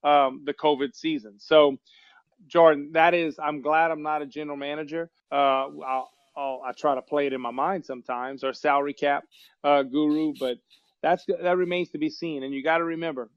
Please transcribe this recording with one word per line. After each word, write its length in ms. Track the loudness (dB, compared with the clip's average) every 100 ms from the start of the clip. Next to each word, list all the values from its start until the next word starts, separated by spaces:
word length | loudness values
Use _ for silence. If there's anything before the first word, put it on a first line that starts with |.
um, 380 | 6 4 4 -2 -10
the 80 |
covid 420 | 0 0 0 -2 -4
season. 400 | -6 -6 -8 -20
So, 380 | 4 6 6 2 _ -20 _ _ _ _ _
Jordan, 420 | 6 6 6 -2
that 200 | 4 4
is, 240 | 4 -2 -4
I'm 240 | -6 -4
glad 280 | 0 2 2
I'm 100 | 0
not 200 | -4 -6
a 40 | -6
general 320 | -10 -10 -8
manager. 520 | -8 -8 -8 -8 -10 _ _
Uh, 360 | 0 2 2 -2 -8 -6
I'll, 240 | -6 -6 _ _ -10
I'll, 260 | -8 -8 -10
I 60 |
try 220 | -4 -2 -2
to 60 |
play 240 | -2 -2 -2
it 60 |
in 60 | -4
my 120 | -6
mind 340 | -4 -2 -4 -8
sometimes, 580 | -14 -8 -8 -8 -6
or 80 | -8
salary 400 | -2 2 2 0
cap, 300 | -2 0 0 -4 _ -20 _
uh, 180 | 2 2
guru, 500 | 2 0 0 0 -2 -4
but 200 | -6 -6 _ _ _ _
that's, 220 | 0 0 -2 -2
that 140 | 0 0
remains 320 | 0 -2 -4
to 80 | -4
be 120 | -6
seen. 340 | -4 -8 -6
And 100 | -6
you 80 | -4
gotta 200 | 0 0
remember 460 | 0 -4 -6 -8 -12